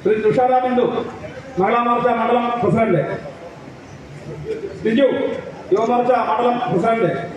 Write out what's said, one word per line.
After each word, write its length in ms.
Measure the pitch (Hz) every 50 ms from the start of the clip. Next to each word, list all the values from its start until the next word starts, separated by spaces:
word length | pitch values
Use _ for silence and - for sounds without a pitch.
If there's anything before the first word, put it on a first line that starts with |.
| -
ശ്രീ 100 | 190 214 214 214
തുഷാര 340 | 214 - 262 254 254 254 254 254
ബിന്ദു, 200 | 254 247 240 202 - - - - - - - - - - - - - - 180
മഹിളാ 220 | 190 202 226 240 240
മോർച്ച 200 | 240 240 247 240 247 240 226
മണ്ഡലം 260 | 226 233 226 240 240 240 240 240
പ്രസിഡന്റ്. 400 | 240 202 156 226 226 - 180 151 - - - - - 143 - - - - - - - - - - - - - - - - - - - - - - - 440 440 - - 196 - - 170
ബിജു, 220 | 220 226 262 277 247 - - - - - - - - - - - - 180
യുവമോർച്ച 380 | 220 226 233 247 240 240 240 254 233 - -
മണ്ഡലം 260 | 226 226 240 247 240 - - -
പ്രസിഡന്റ്. 400 | - 180 214 226 226 220 185 160 - - - - -